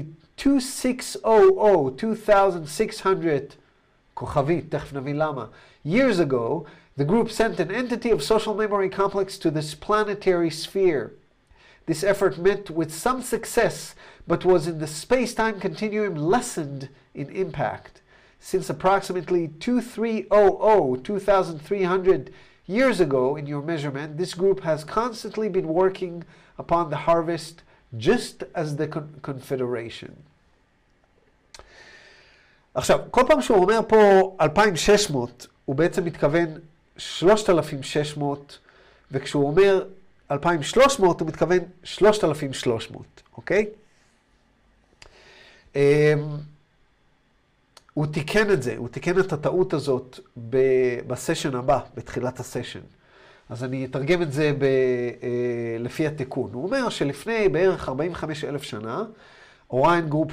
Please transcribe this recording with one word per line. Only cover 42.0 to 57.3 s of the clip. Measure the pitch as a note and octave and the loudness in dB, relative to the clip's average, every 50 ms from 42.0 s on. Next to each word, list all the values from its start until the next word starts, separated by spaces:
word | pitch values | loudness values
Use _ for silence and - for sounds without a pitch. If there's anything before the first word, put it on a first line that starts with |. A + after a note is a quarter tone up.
| F#3 G#3+ G#3 G#3 - | 6 6 6 6 2
אלפים | D#3+ C#3+ D3+ D3 C3+ B2+ | 0 0 -2 -4 -8 -8
שלוש | - - C3 A2+ A2 - - | -4 -2 -2 -2 -2 -4 -10
מאות, | A2 G2+ G#2 - _ - _ _ - - | -14 -16 -18 -18 _ -20 _ _ -20 -14
אוקיי? | - - E3+ G3+ A3 G#3 - - _ _ _ _ _ _ _ _ _ _ _ _ _ _ _ _ _ _ _ _ _ _ _ _ - - _ - - - - - - - - _ _ _ - | -6 0 0 0 0 0 -4 -16 _ _ _ _ _ _ _ _ _ _ _ _ _ _ _ _ _ _ _ _ _ _ _ _ -20 -20 _ -20 -20 -20 -20 -20 -20 -20 -20 _ _ _ 0
אמ, | C#3 C#3+ C#3+ D3 D3+ D3+ D3+ D3+ D3+ D3+ D3+ D3 D3 - - - _ _ _ _ _ _ _ _ _ _ _ _ _ _ _ _ _ _ _ _ _ _ _ _ - _ _ - | 2 4 6 6 6 6 4 4 2 0 -4 -8 -10 -12 -14 -20 _ _ _ _ _ _ _ _ _ _ _ _ _ _ _ _ _ _ _ _ _ _ _ _ -20 _ _ -4
הוא | D3 D3+ | -4 -4
תיקן | D3 - F3+ C#3+ - - G#3 A3 G3+ | -2 -2 -6 -4 0 0 2 2 4
את | G3 D#3 A#2+ | 2 0 0
זה, | B2 A2 A#2 | -2 -6 -6
הוא | A#2 A#2 | -8 -10
תיקן | - C3+ - F3 F3+ F#3+ | -10 -6 -4 0 2 2
את | F#3 F#3+ D#3+ | 2 0 -2
הטעות | D3 D3+ D#3 - F3+ F#3+ F#3+ - | -2 -2 -2 0 0 0 0 0
הזאת | D3 B2+ C#3+ B2+ C#3 - - - - - _ - B2 A#2 A2+ | -4 0 0 -2 -2 -2 -8 -20 -20 -20 _ -18 -16 -10 -2
ב-, | B2+ C3 C3 C3+ C3 B2+ B2+ B2 B2 A#2 - B2 | 0 2 4 4 4 4 2 2 0 -2 -6 -8
בסשן | B2 - - - E3 - - D3+ C3 | -8 -8 -4 -4 -4 -2 -2 -4 -4
הבא, | B2 B2 C3 C#3+ B2 - - - | -4 0 0 0 0 0 -6 -14
בתחילת | A#2+ - - - B2 A#2+ B2+ B2+ - | -16 -14 -10 -8 -6 -6 -6 -6 -8
הסשן. | A#2+ - - B2+ A2 - - G2 - - _ _ _ _ _ - - - - _ _ - | -12 -10 -8 -10 -10 -10 -14 -16 -18 -20 _ _ _ _ _ -20 -20 -20 -20 _ _ -16
אז | A2 A2+ C3 | -12 -10 -8
אני | B2+ C3 C3+ C3 | -6 -6 -6 -8
אתרגם | C3 - C#3 C3 C#3 F3+ F3 | -6 -6 -6 0 0 0 0
את | F3 D3 C3 | 0 -2 0
זה | D3 D#3 D3 C#3 B2+ | 0 2 2 2 2
ב-, | C#3 | 2
אה, | C3+ C3+ C3 C3 B2+ B2+ B2 B2 A#2+ A#2 - - B2 A#2+ B2 B2 B2 A#2+ A#2+ A#2+ A#2 A#2 A2+ | 4 4 4 4 4 2 0 -2 -4 -6 -6 -6 -4 -2 -2 -2 -2 -2 -2 -4 -4 -4 -6
לפי | A#2 A#2 - - D#3 D3 | -6 -8 -4 -4 -4 -4
התיקון. | D3+ D3 C3 - - C3+ A#2 G2 G#2+ | -2 -4 -8 -6 -4 -6 -6 -6 -6
הוא | A#2+ D3 | -8 -6
אומר | F#3+ C4 C4+ B3 G#3+ | -4 -2 -2 -2 -2
שלפני | - - D#3 C#3+ C3+ - - G#3+ | -2 -2 -2 -2 -4 -6 -6 -4